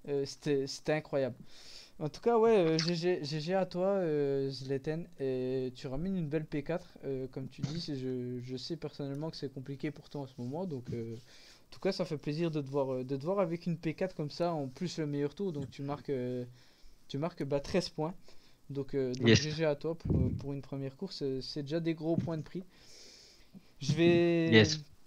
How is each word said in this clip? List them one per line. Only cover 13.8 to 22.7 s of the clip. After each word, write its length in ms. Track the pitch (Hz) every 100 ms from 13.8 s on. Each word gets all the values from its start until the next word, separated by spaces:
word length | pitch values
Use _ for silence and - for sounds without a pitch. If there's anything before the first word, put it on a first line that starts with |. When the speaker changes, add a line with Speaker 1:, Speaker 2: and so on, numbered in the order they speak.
| 160
Speaker 1:
quatre 220 | 151 190 -
comme 160 | 147
ça, 200 | - 175
en 160 | 160 135
plus 300 | - 175 -
le 80 | 151
meilleur 300 | 143 143 143
tour, 160 | 196
donc 180 | 147 131
tu 140 | -
marques, 260 | 139 147 -
euh, 340 | 135 123 123 123 - - - - - -
tu 120 | 139
marques, 240 | 165 -
bah, 160 | 143 139
treize 300 | - 190 170
points, 260 | - 156 196 - - - - -
donc, 240 | 139 139 139
euh, 180 | 131
donc 140 | 123 117
Speaker 2:
Yes. 120 | 107
Speaker 1:
G 120 | 151
G 140 | 151 160
à 100 | 147
toi 180 | 156
pour, 220 | 170 - -
euh, 160 | 135 -
pour 140 | 139
une 100 | 139
première 340 | - 139 135 135
course, 240 | 190 -
euh, 180 | 139 131
c'est 220 | - 156
déjà 180 | 139 165
des 140 | 165
gros 240 | 160 160 165
points 200 | - 160
de 40 |
prix. 220 | 156 175 185